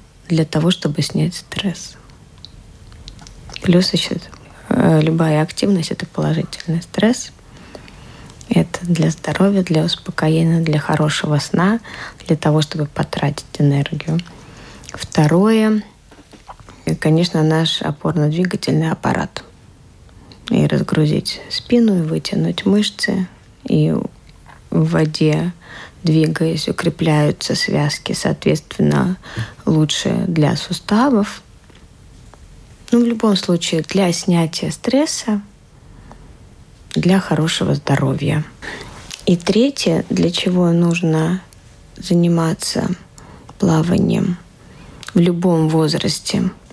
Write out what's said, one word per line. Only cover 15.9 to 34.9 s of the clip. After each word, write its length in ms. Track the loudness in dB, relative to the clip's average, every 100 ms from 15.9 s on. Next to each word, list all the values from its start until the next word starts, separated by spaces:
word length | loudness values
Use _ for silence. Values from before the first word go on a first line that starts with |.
| -16 -20 -20 -20 -20 -20 -20 -20 -10 -4
э, 100 | 0
конечно, 480 | 2 4 2 2
наш 380 | 2 2 0 -2
опорно-двигательный 1080 | -4 -4 -2 0 0 0 -2 -2 0 0 0
аппарат. 540 | -2 -2 -2 -4 -8 -16 -20 -20 -20 -20 -20 -20 -20 -20 -14 -2
И 160 | 0 2
разгрузить 760 | 0 0 2 2 0 -4 -8 -8
спину, 480 | -8 2 4 4 2
и 40 |
вытянуть 640 | 0 -4 -4 -2 -2 0 2
мышцы, 600 | 2 0 -4 -4 -2 -4 -8 -20 -12 0
и 280 | 2 2 0 -4 -12 -20 -20 -20 -20 -4
в 200 | 0 2
воде, 600 | 2 0 2 2 2 -2 -6 -16 -20 -20 -6
двигаясь, 640 | 0 2 2 0 -2 -2 -4
укрепляются 840 | -2 -2 0 0 2 2 0 -4
связки, 600 | -2 0 0 0 -4 -6
соответственно, 1040 | -4 -4 -2 0 -2 -4 0 2 2 0 -4 -8 -10 -10 -6 0
лучше 580 | 2 2 0 -2 -2 -2
для 260 | 2 2 0
суставов. 840 | -4 -8 0 2 4 2 0 -6 -20 -20 -20 -20 -20 -20 -20 -20 -20 -20 -20 -20 -20 -14 0
Ну, 80 | 2
в 40 | 2
любом 300 | 2 0 0
случае, 460 | 0 -2 0 -4
для 320 | -2 0 0
снятия 580 | 0 2 2 2 -2 -6
стресса, 720 | -6 0